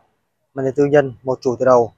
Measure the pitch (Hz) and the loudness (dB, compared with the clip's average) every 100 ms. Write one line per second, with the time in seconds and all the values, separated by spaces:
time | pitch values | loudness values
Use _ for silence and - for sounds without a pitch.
0 | _ _ _ _ _ 135 135 131 143 147 | _ _ _ _ _ -8 -4 -2 0 2
1 | 139 120 131 127 131 117 127 123 113 | 0 -6 -8 -6 -4 -2 2 2 0